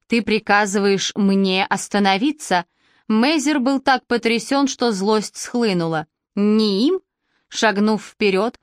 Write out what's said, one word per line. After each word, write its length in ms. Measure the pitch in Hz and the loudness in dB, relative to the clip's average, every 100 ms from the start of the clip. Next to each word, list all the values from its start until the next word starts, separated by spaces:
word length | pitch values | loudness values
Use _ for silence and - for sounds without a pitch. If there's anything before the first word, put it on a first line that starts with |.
| - | -4
"Ты 160 | 233 | -2
приказываешь 920 | 208 220 - 202 208 202 202 196 - | 0 -2 2 2 2 0 0 0 -2
мне 500 | - 196 196 196 185 | -2 0 2 0 0
остановиться?" 1000 | - 196 - 202 202 190 277 294 - 180 - _ _ _ - | -2 -4 -4 0 2 2 0 -4 -2 -4 -4 _ _ _ -2
Мейзер 500 | 220 254 320 262 294 | 0 2 2 0 0
был 220 | 247 269 | 0 0
так 260 | 285 254 - | 0 -2 0
потрясен, 640 | 240 233 233 - 277 277 | -2 0 -2 -2 0 0
что 240 | - 247 | 0 -2
злость 440 | 196 196 214 208 - | -2 0 0 -2 -10
схлынула. 680 | - 240 233 180 165 160 151 _ _ - | -8 -2 0 0 -2 -4 -8 _ _ -2
"Не 500 | 208 214 214 190 269 | 2 2 2 0 0
им?" 140 | 381 - _ _ _ _ | 0 -6 _ _ _ _
Шагнув 560 | - 220 202 214 214 | -2 0 2 0 0
вперед, 560 | - - 208 190 226 - | -4 -2 0 0 -2 -6